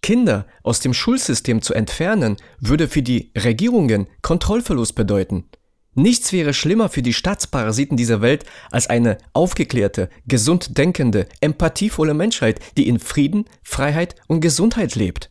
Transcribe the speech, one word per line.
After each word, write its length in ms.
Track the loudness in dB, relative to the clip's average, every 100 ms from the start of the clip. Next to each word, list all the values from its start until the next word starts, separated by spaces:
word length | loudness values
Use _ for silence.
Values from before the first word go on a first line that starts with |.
Kinder 440 | 0 2 2 0 -4 _
aus 180 | -4 -2
dem 140 | 0
Schulsystem 640 | -2 0 0 0 -4 0 -2
zu 140 | 0
entfernen, 640 | -2 -2 -2 -2 0 0 -4 -10 -8
würde 300 | 0 2 2
für 140 | 0
die 300 | 0 -2 -2 -4
Regierungen 680 | -2 0 2 2 2 2 -2 _
Kontrollverlust 720 | -2 -2 0 -2 0 -2 -2
bedeuten. 500 | -2 0 0 -2 -4 -8 -20 _ _ _
Nichts 380 | 2 4 4 0
wäre 220 | 0 0
schlimmer 340 | 0 0 0 0
für 140 | 0
die 100 | -2
Staatsparasiten 880 | -2 -2 -4 -4 -2 -2 -2 0 0
dieser 240 | 2 2
Welt 220 | 2 0 -4 -20 -6
als 180 | -4 0
eine 300 | 2 2 0 -4
aufgeklärte, 760 | 0 0 0 -2 0 0 0 -6 -6 -2
gesund 520 | 0 2 0 0 0
denkende, 480 | 0 2 2 2 -2 -2
empathievolle 720 | -2 0 -2 0 -4 0 0
Menschheit, 460 | 2 0 0 0 0 -4 -2
die 100 | 2
in 100 | 2
Frieden, 460 | 0 0 0 0 -4 _
Freiheit 520 | -8 -2 0 0 -4 -6 _
und 140 | 0
Gesundheit 540 | 2 2 2 2 -2
lebt. 340 | 0 -2 -4 -12